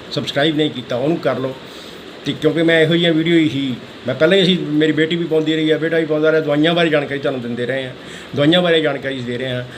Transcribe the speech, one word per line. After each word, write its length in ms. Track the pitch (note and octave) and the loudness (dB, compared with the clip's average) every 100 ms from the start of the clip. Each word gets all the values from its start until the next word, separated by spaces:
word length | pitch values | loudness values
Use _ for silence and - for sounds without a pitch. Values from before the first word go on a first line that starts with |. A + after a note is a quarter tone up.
| - | -10
ਸਬਸਕ੍ਰਾਈਬ 460 | - A#2+ C#3 D#3 D3 | -8 -4 0 0 2
ਨਹੀਂ 140 | D3+ | -2
ਕੀਤਾ, 240 | A#2+ A#2+ B2 | -2 -6 -2
ਉਹਨੂੰ 220 | C#3 E3+ | -2 0
ਕਰ 220 | C#3+ B2+ | -2 -2
ਲਓ। 160 | C3 C3 - - - - - - - | -4 -8 -14 -18 -16 -18 -18 -10 -8
ਤੇ 80 | |
ਕਿਉਂਕਿ 300 | - D3+ D3 | -2 0 2
ਮੈਂ 180 | E3 E3 | 4 4
ਇਹੋ 120 | D#3 | 4
ਜਿਹੀਆਂ 200 | E3+ E3+ | 4 2
ਵੀਡੀਓ 240 | D#3+ D#3+ E3+ | 2 4 4
ਹੀ, 380 | D#3 C3+ C3+ A#2 - - A#2+ | 4 0 -4 -4 -10 -10 -6
ਮੈਂ 80 | B2+ | 2
ਪਹਿਲਾਂ 220 | D#3+ G3 | 4 4
ਹੀ, 60 | |
ਅਸੀਂ, 160 | F3 E3+ | 4 2
ਮੇਰੀ 320 | D3 D3+ D#3 | 0 0 2
ਬੇਟੀ 240 | D3 D#3+ E3+ | 2 0 0
ਵੀ 100 | E3 | 0
ਪਾਉਂਦੀ 300 | D#3 D#3 D#3+ | 0 0 0
ਰਹੀ 140 | D#3 | 2
ਆ, 80 | D3+ | 0
ਬੇਟਾ 200 | D#3+ E3 | 0 0
ਵੀ 80 | D#3 | 0
ਪਾਉਂਦਾ 260 | D3+ D#3 | 0 2
ਰਿਹਾ, 100 | D#3 | 2
ਦਵਾਈਆਂ 320 | D3+ D3 D#3+ | 2 2 2
ਬਾਰੇ 160 | E3+ E3+ | 2 2
ਜਾਣਕਾਰੀ 300 | D3+ C#3 C#3 | 2 0 -4
ਤੁਹਾਨੂੰ 220 | D3 C3+ | -4 -4
ਦਿੰਦੇ 240 | A#2 A#2+ A#2+ | -4 -4 -4
ਰਹੇ 200 | C3+ C3 | -4 -6
ਹਾਂ, 80 | B2+ - - - - | -12 -16 -16 -8 0
ਦਵਾਈਆਂ 260 | D3 F3+ | 4 4
ਬਾਰੇ 200 | F3+ E3 | 4 4
ਜਾਣਕਾਰੀ 380 | D3 C#3 C3+ C3+ | 2 -2 -6 -6
ਦੇ 180 | A#2+ B2 | -6 -4
ਰਹੇ 140 | C3 | -4
ਹਾਂ। 120 | B2 B2 | -4 -6